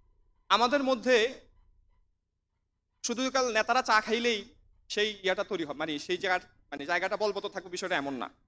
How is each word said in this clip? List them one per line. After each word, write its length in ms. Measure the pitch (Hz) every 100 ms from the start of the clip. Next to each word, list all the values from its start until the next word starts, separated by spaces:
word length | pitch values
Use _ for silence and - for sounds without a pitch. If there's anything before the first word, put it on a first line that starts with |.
| _ _ _ _ -
আমাদের 340 | 208 240 277
মধ্যে 500 | 262 254 240 247 233 262 - _ _ _ _ _ _ _ _ _ _ _ _ _ _ _
শুধু 260 | - 240 262
কাল 240 | 262 254
নেতারা 280 | 220 214 247
চা 200 | 247 214
খাইলেই 440 | 214 226 240 214 202 _ _ _ -
সেই 300 | 208 214 202
ইয়াটা 200 | 185 185
তৈরি 200 | 196 185
হয়, 120 | 151 143
মানে 240 | 160 147
সেই 180 | - 180
জায়গা, 280 | 185 180 - _ -
মানে 140 | 143 143
জায়গাটা 320 | 175 247 202
বলবৎ 360 | 214 196 202
থাকবে 160 | 190 180
বিষয়টা 260 | 175 185 170
এমন 180 | 139
না। 160 | 131 95 _